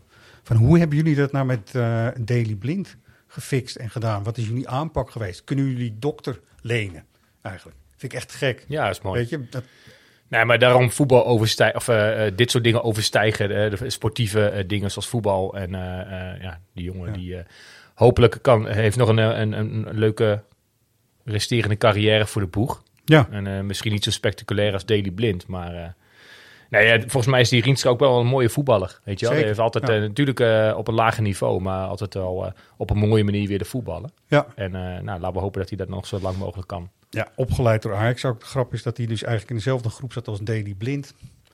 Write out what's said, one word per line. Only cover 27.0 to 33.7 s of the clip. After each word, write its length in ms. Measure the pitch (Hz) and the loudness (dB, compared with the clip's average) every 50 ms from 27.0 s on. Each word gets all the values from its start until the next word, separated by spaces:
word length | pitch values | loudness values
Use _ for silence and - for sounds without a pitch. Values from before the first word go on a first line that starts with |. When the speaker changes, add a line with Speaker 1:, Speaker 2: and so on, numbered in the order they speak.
Speaker 2:
volgens 260 | 107 120 - 135 117 | 4 0 -2 0 0
mij 140 | 120 135 127 | 2 4 4
is 80 | 123 110 | 4 4
die 140 | - 120 107 | 4 2 4
Rienstra 280 | 127 139 120 - 131 | 4 2 2 4 2
ook 80 | 123 113 | 2 4
wel 200 | 143 139 127 123 | 4 4 4 4
een 60 | 120 | 2
mooie 220 | 120 131 135 127 113 | 2 2 2 2 2
voetballer, 520 | - - 147 131 120 101 92 87 - - _ | 0 0 2 2 2 2 2 -2 -8 -12 _
weet 160 | - 101 95 | -8 -6 -4
je 60 | - | -2
wel. 80 | 117 131 | 0 0
Speaker 1:
Zeker, 20 | |
Speaker 2:
Hij 100 | 151 - | 2 0
heeft 120 | 107 107 104 | 0 0 0
altijd, 300 | 113 113 - 127 - - | 0 0 0 0 0 2
Speaker 1:
ja. 60 | 113 | 0
Speaker 2:
eh, 60 | 107 | 2
natuurlijk, 400 | 104 107 104 107 143 139 127 - | 0 -2 0 0 0 0 2 2
eh, 340 | 127 113 113 110 110 107 107 | 2 4 4 4 4 2 0
op 120 | - 110 - | 0 -4 -2
een 60 | 113 | 0
lager 280 | 113 113 113 110 - 113 | 2 2 2 2 2 0
niveau, 380 | 104 98 - - 120 107 98 | -2 -2 0 0 0 0 0
maar 260 | 92 95 95 95 95 | -2 -4 -4 -4 -4
altijd 280 | 95 95 - 104 95 - | -6 -6 -8 -10 -8 -6
wel, 320 | 98 92 92 92 92 92 | -6 -6 -4 -4 -6 -6
eh, 60 | 92 90 - - _ _ | -8 -10 -12 -20 _ _
op 140 | _ - 90 | _ -4 -2
een 80 | - 104 | 0 2
mooie 260 | 104 107 110 110 107 | 2 4 4 4 4
manier 240 | 101 101 101 104 98 | 2 0 0 -2 -2
weer 100 | 101 98 | -2 -4
de 60 | 98 | -4
voetballen. 460 | - | -6